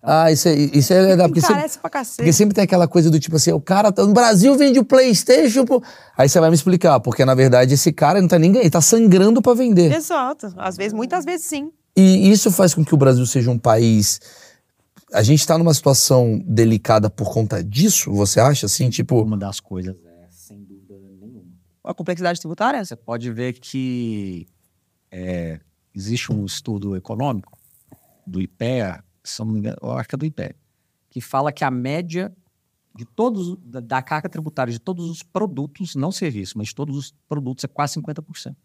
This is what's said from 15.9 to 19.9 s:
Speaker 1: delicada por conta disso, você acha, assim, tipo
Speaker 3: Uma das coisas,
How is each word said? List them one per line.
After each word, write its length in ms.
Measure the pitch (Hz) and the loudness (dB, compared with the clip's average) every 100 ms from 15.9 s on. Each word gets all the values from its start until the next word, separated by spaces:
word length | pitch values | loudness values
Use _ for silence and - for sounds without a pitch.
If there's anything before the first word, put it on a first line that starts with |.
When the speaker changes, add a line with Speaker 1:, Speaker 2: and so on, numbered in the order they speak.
| 131 - 131 120 107 - | 0 2 2 2 -2 -2
Speaker 1:
delicada 640 | 113 113 113 - 110 98 | 0 2 0 0 0 0
por 240 | - 104 | -4 -6
conta 280 | - 107 104 | -4 -4 -6
disso, 480 | 90 107 208 - - | -6 0 0 0 -4
você 260 | 101 101 - | -2 0 2
acha, 280 | 120 143 104 | 2 2 -4
assim, 220 | - 127 | -2 -4
tipo 320 | 113 - 127 | -4 -2 0
Speaker 3:
Uma 140 | 107 107 | 0 -4
das 240 | 98 95 | -8 -12
coisas, 340 | _ 92 92 | _ -12 -12